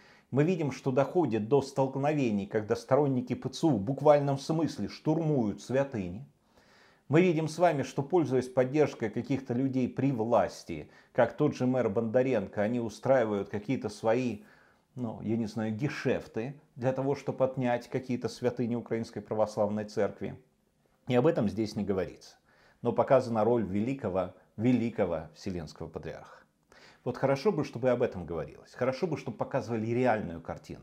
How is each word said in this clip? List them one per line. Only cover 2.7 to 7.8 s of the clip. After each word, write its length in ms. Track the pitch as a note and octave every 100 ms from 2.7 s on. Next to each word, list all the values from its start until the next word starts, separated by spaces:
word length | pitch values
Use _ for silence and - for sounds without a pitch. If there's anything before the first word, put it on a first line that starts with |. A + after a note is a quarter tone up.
сторонники 600 | A2+ - C3+ D3 B2+ B2
П 160 | B2 B2
Ц 160 | - E3
У 40 |
в 80 | A2+
буквальном 580 | G2 C#3 D3+ D3 C#3+ C#3
смысле 500 | - D#3+ D3+ - G2
штурмуют 720 | - D3+ D#3 D#3+ C#3+ G#2+ F#2
святыни. 640 | - B2+ C#3 A2 F2+ G2 C#3+ _ _ _ _ _ _ _ -
Мы 120 | D3
видим 280 | F#3 D#3 D#3
с 100 | E3
вами, 240 | F3 D3